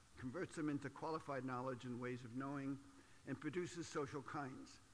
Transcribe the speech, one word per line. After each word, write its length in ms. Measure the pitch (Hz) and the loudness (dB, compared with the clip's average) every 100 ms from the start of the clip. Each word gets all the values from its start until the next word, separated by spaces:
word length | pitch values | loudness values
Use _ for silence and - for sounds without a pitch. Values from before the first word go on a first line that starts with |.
| - - | -18 -6
converts 380 | 127 147 175 - | -2 0 0 2
them 120 | 151 | 4
into 220 | 143 139 | 4 2
qualified 540 | - 160 160 - 135 | -2 0 0 2 0
knowledge 400 | 131 123 131 123 | 2 2 2 2
and 160 | 127 120 | 0 0
ways 240 | 123 123 | 2 0
of 120 | 123 123 | 0 0
knowing, 400 | 139 143 139 139 - - - - - | 2 2 2 0 -4 -14 -16 -12 -2
and 120 | 135 | 0
produces 460 | 156 175 175 175 160 | 2 2 0 0 -2
social 360 | 160 139 143 | 2 2 0
kinds 580 | 120 156 135 131 - - - | -2 -2 -2 -4 -8 -12 -18